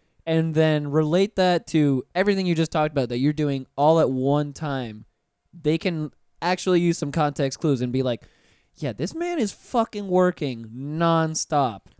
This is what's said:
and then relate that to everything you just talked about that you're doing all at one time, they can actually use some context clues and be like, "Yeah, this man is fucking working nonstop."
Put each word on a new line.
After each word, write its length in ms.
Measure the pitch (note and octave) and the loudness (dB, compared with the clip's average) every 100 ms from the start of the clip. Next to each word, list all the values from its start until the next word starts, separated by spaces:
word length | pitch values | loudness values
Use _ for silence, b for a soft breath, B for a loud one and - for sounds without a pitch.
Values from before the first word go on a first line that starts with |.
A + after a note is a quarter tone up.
| _ _ - | _ _ 0
and 260 | D#3+ E3 | 0 2
then 360 | D#3 D#3+ D3+ D3 | 2 4 2 2
relate 460 | D3+ D3+ F3 G3 - | 0 2 2 2 2
that 320 | F#3 F3 - | 2 2 0
to 360 | D#3 D3 C3 - | 2 2 2 -2
everything 320 | F3+ G3 G3 F3+ | 0 0 2 0
you 80 | D#3+ | 0
just 160 | D#3+ | 0
talked 180 | E3 D3+ | 0 -2
about 160 | C#3 A#2+ | -2 -2
that 80 | B2 | 0
you're 140 | C#3+ | 0
doing 340 | D3 D3 C#3 C3 - | 0 -2 -2 -6 2
all 240 | D3+ E3 | 4 4
at 100 | C3+ | 2
one 420 | C3 C3+ D3 D3 | 0 2 0 -2
time, 520 | C#3 D#3 C3+ A#2 G#2+ - _ _ _ _ E3+ | -6 -6 -6 -8 -12 -20 _ _ _ _ -4
they 200 | D3 D#3+ | 0 0
can 320 | F#3 E3 D3+ - _ _ | -2 -4 -6 -10 _ _
actually 380 | E3+ F#3 F#3+ F3+ | -2 0 2 4
use 180 | F3 E3 | 4 0
some 140 | D3 | -2
context 480 | E3 D3 C#3+ C#3 - | -2 -2 0 -4 -2
clues 200 | D#3+ C3 | 0 0
and 120 | B2 | 0
be 100 | C3 | 0
like, 200 | B2+ A#2 b b b b b | -2 -4 b b b b b
"Yeah, 180 | _ D3 | _ -8
this 220 | G#2+ E3 | -6 -6
man 240 | D#4+ F4 E4+ | -4 -4 -2
is 140 | G#3 | -4
fucking 560 | - - B3 A3+ G#3 G3 | -6 -4 -2 -2 -6 0
working 580 | F3+ F3+ F3 C#3+ A#2 A2+ A#2+ | 2 2 0 -6 -6 -10 -10
nonstop." 1040 | C#3+ D#3 E3+ E3 D#3+ D#3 - D3 B2+ G2 - | -8 0 2 2 0 -4 -2 0 0 -4 -16